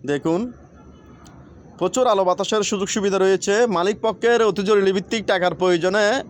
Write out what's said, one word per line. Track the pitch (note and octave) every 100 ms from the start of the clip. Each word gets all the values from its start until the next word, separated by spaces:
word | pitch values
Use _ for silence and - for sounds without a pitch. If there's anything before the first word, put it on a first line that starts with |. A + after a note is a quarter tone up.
| C3+
দেখুন, | C#3+ D#3+ E3+ B3 - - - - - - - - - - - - -
প্রচুর | F3 B3+ B3
আলো | G3+ F#3
বাতাসের | F3+ F#3+ A3 G3+
সুযোগ | G3+ F#3+ A3+
সুবিধা | G3+ F#3+
রয়েছে। | F#3+ F#3+ G3+ G#3 A#3+ F3
মালিক | F3+ G#3+ A3
পক্ষের | G#3 A3+ A#3+ A3
অতি | F#3+ G3
জরুরি | G#3 F#3+ F#3+
ভিত্তিক | F#3 A3+ F#3+
টাকার | F#3+ F3+ D#3+
প্রয়োজনে | F#3 F3 F3+ G3+ G#3 C4